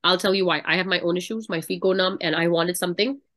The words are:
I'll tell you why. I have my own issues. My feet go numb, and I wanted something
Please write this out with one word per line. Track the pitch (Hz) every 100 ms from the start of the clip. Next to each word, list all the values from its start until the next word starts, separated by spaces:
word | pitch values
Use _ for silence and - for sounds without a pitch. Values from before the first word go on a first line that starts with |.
I'll | 175 180
tell | 202
you | 190
why. | 180 156
I | - 170
have | 185
my | 175
own | 170 180
issues. | 175 220 220
My | 170
feet | - 180
go | 190
numb, | 190 185 190
and | 170
I | 160 170
wanted | 170 170 175
something | 180 175 233 277 _